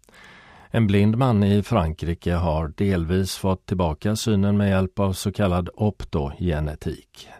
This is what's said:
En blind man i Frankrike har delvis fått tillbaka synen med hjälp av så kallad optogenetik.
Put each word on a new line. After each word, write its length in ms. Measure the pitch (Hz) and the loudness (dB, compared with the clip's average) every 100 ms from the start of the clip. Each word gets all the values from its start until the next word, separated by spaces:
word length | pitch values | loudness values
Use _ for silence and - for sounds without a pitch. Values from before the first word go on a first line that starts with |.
| _ - - - - - - | _ -20 -20 -20 -20 -20 -4
En 160 | 113 107 | 0 2
blind 300 | 101 104 110 | 4 4 2
man 280 | 135 104 | 2 4
i 180 | 101 104 | 4 2
Frankrike 720 | - 113 80 80 76 85 87 | 2 0 0 -2 -4 -4 -2
har 380 | 87 85 78 78 - | 0 0 0 -2 -2
delvis 600 | 101 92 80 92 92 - | 0 0 0 0 -2 -4
fått 300 | 98 92 - | -2 -2 -4
tillbaka 500 | 92 85 76 104 107 | -2 -2 -2 -4 -2
synen 400 | 113 101 101 101 | 0 0 2 2
med 140 | 101 | 2
hjälp 280 | 95 92 - | 2 0 -2
av 140 | 98 | -2
så 200 | 92 104 | -2 -4
kallad 360 | - 98 87 87 | 0 0 0 -2
optogenetik. 1500 | - 107 - - 82 71 78 90 76 76 73 80 67 _ - - | -2 -2 -2 -6 -4 -4 -4 -2 -2 -4 -6 -8 -10 _ -20 -20